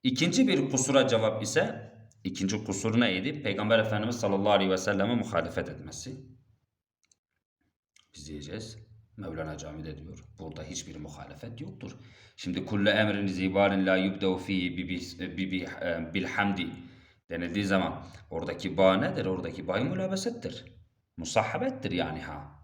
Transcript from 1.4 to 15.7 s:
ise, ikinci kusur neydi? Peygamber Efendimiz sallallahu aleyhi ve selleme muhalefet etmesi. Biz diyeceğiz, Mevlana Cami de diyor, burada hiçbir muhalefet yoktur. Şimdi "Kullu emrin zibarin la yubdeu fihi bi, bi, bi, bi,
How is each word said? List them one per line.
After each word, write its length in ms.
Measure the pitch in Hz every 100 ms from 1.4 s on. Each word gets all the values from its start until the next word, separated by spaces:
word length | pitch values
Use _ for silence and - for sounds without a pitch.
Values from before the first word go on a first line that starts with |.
ise, 500 | 107 156 214 - - - - _
ikinci 400 | - 95 95 107
kusur 360 | - 98 113 113
neydi? 420 | 117 90 117 151
Peygamber 360 | 110 98 107 113
Efendimiz 380 | 107 104 110 120
sallallahu 360 | 104 98 101
aleyhi 180 | 101 95
ve 60 | 92
selleme 380 | - 98 101
muhalefet 540 | 120 98 87 82 - -
etmesi. 480 | - - - 131 - - - _ _ _ _ _ _ _ _ _ _ _ _ _ _ _ _ _
Biz 140 | - 73
diyeceğiz, 500 | 76 71 87 - - - - _ -
Mevlana 420 | 92 80 80 71
Cami 260 | 76 78
de 120 | 78 73
diyor, 280 | 78 95 - -
burada 240 | 80 78
hiçbir 340 | 80 90 - -
muhalefet 640 | 151 - 135 - 117 113
yoktur. 360 | 165 - - - - - - -
Şimdi 280 | 90 90
"Kullu 240 | 95 104 104
emrin 380 | 104 107 101 101
zibarin 600 | 92 95 95 101 98 95
la 100 | 95
yubdeu 420 | 95 95 95 92
fihi 380 | - 95 90 87
bi, 120 | 90
bi, 120 | 87 - - 92 85
bi, 160 | 92
bi, 160 | 92 90